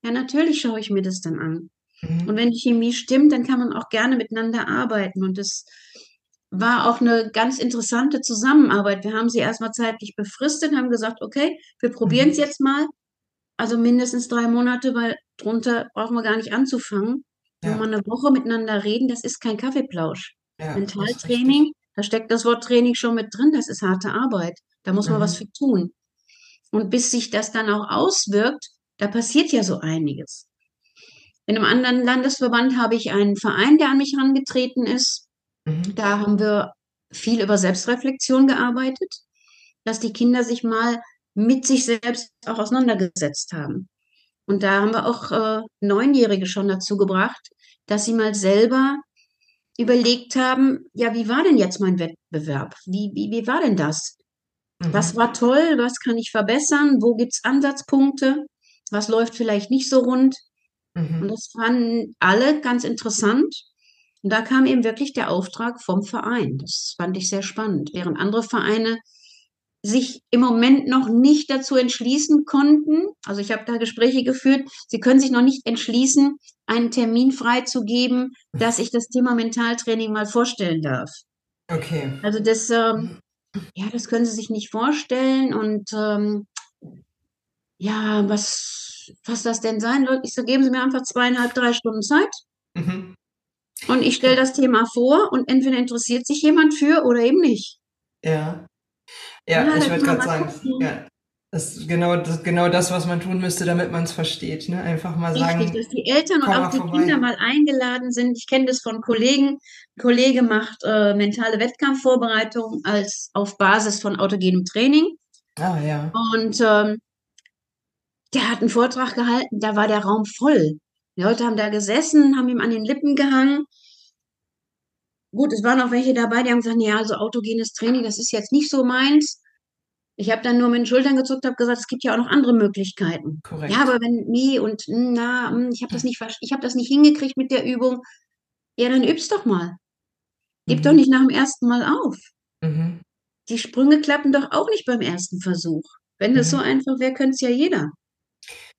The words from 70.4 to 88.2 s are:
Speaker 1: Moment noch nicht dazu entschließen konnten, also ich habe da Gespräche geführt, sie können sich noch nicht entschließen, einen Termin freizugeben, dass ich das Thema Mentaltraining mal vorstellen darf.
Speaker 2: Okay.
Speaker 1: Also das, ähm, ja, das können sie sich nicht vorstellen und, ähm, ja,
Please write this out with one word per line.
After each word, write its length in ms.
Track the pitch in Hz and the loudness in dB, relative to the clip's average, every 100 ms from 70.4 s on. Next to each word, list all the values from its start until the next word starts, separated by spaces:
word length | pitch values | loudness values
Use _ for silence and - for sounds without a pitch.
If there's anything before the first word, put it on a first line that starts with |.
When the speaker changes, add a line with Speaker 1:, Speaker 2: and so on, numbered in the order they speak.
Speaker 1:
Moment 460 | 254 233 247 277 262 | 2 4 6 4 4
noch 220 | 262 214 | 0 2
nicht 400 | 233 269 302 - | 4 6 4 2
dazu 260 | 262 262 | -6 0
entschließen 720 | 262 247 - 233 285 302 294 | 0 0 -2 -2 -2 2 2
konnten, 600 | 302 277 285 302 302 311 392 - | 4 2 6 4 4 0 0 -8
also 160 | - 202 | -10 -8
ich 100 | 202 | -4
habe 120 | 220 | -4
da 120 | 220 233 | -4 -4
Gespräche 460 | 226 226 240 262 | -4 2 2 4
geführt, 460 | 240 262 262 269 269 - - | 0 2 2 2 0 -16 -8
sie 120 | 226 | 0
können 200 | 247 262 | 6 6
sich 120 | 269 | 6
noch 100 | 240 | 4
nicht 240 | 254 262 | 4 2
entschließen, 720 | - 233 - 240 262 285 277 294 - _ - | -4 -4 0 2 4 4 4 2 -18 _ -2
einen 240 | 226 233 | 0 0
Termin 400 | 247 226 233 262 | 0 2 4 2
freizugeben, 1000 | 262 233 247 247 254 208 240 247 254 254 - _ | 2 0 0 0 -4 -2 0 2 0 -2 -10 _
dass 240 | 131 226 233 | -2 -2 0
ich 120 | 233 | -2
das 160 | 240 - | -4 -2
Thema 260 | 254 247 | 0 2
Mentaltraining 800 | 233 226 233 233 240 - 226 220 | 2 -2 -2 -2 -2 -4 -4 -2
mal 140 | 214 208 | -4 -2
vorstellen 540 | 233 240 - 180 160 | 0 0 -2 -2 -2
darf. 260 | 151 127 - - _ _ _ _ - | -2 -4 -8 -16 _ _ _ _ -8
Speaker 2:
Okay. 400 | 165 - 160 135 135 | -8 -6 -6 -6 -6
Speaker 1:
Also 160 | 208 214 | -4 -2
das, 300 | 214 226 - | 0 0 0
ähm, 500 | 233 226 220 226 - _ _ _ 202 165 | 0 2 -2 -6 -12 _ _ _ -14 -14
ja, 140 | - 208 | -10 -8
das 160 | 240 - | -8 -4
können 180 | 233 | -2
sie 80 | 233 | 0
sich 160 | 214 220 | -4 -6
nicht 180 | 214 - | -8 -6
vorstellen 840 | 220 262 302 - 254 262 262 269 | -4 -2 -2 -2 0 2 2 0
und, 340 | 220 214 214 202 | -2 -2 -4 -6
ähm, 540 | 214 214 208 208 208 208 - - _ - - _ _ _ _ _ _ _ _ | -4 -2 0 -2 -4 -8 -20 -20 _ -20 -20 _ _ _ _ _ _ _ _
ja, 500 | 196 214 214 214 | -6 -4 -2 0